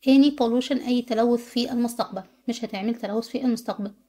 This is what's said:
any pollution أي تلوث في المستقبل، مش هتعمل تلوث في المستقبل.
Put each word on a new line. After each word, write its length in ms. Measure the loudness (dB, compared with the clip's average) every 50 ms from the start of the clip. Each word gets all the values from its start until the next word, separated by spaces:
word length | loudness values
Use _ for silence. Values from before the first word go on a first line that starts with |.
| 4 6
any 220 | 8 8 8 6 4 2
pollution 460 | 0 2 2 0 0 0 -4 -4 -2
أي 160 | 0 -2 -2 0
تلوث 420 | -2 0 0 2 2 2 0 -2 -4
في 240 | -4 -4 -2 -2 -2
المستقبل، 500 | -2 -2 -2 -2 -4 -6 -6 -6 -12 -14 -14 _ _ _ -6
مش 160 | -6 -6 -6
هتعمل 300 | -8 -8 -6 -4 -4 -4
تلوث 340 | -4 -6 -4 -4 -4 -6 -4
في 160 | -8 -2 0
المستقبل. 500 | 0 0 0 -4 -8 -6 -6 -6 -10 -10 _ _